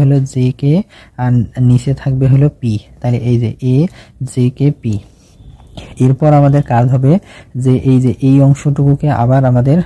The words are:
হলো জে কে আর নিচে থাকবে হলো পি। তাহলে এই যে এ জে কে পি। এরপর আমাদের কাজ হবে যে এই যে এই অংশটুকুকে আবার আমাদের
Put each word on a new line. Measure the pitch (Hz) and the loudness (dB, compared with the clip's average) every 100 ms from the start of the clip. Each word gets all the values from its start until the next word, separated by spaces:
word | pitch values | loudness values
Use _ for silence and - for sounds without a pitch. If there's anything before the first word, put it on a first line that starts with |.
হলো | 139 139 135 | 0 0 -2
জে | 131 127 - | -2 -4 -2
কে | 143 170 - - - - | -2 -2 -4 -12 -18 -6
আর | 123 123 107 - 123 | -2 -2 -2 -2 0
নিচে | 123 139 135 | 2 0 -6
থাকবে | 135 131 131 | -4 -2 0
হলো | 135 147 - | 2 0 -2
পি। | 120 104 - - | -6 -6 -8 -10
তাহলে | 123 120 | -6 -4
এই | 120 120 | -2 -2
যে | 110 - 127 | -2 -4 -2
এ | 131 175 - - - 127 | 0 -2 -6 -20 -14 -8
জে | - 123 - | -4 -4 0
কে | 139 143 | -2 -2
পি। | 120 101 - _ _ - - - - - - - 127 | -6 -8 -10 _ _ -20 -20 -20 -20 -20 -12 -2 0
এরপর | 135 151 147 | 2 2 2
আমাদের | 143 143 - | 2 0 0
কাজ | 120 127 | 0 0
হবে | 131 131 190 - - - 123 | 0 0 0 -4 -20 -16 -6
যে | 131 127 131 | -2 0 2
এই | 127 | 0
যে | 127 - | 0 0
এই | 135 139 139 | 2 4 2
অংশটুকুকে | 139 151 143 139 139 151 127 | 2 -2 -2 0 0 -2 -2
আবার | 120 135 131 | 0 0 2
আমাদের | 123 131 175 | 0 0 0